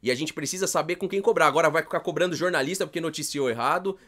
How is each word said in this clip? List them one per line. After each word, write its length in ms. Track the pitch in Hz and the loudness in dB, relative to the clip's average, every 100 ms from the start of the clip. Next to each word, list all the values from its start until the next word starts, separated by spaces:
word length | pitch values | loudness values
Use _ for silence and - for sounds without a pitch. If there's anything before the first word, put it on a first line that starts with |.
E 80 | 113 | -2
a 60 | 127 | -2
gente 180 | 151 | -4
precisa 320 | - 143 185 190 | -6 -8 -4 -2
saber 300 | 170 151 175 | -2 -2 -4
com 140 | 190 | -2
quem 120 | 196 | 0
cobrar. 260 | 196 - 156 | 2 4 4
Agora 220 | 147 160 | 6 4
vai 140 | 156 | 2
ficar 160 | 151 175 | 0 -4
cobrando 340 | - 151 180 | -2 0 0
jornalista 520 | 151 175 165 135 185 170 | 2 0 0 -2 -2 -4
porque 160 | 170 | -4
noticiou 480 | 160 151 147 147 131 | -6 -4 -6 -2 0
errado, 480 | 117 123 170 190 190 | 0 0 0 -2 -8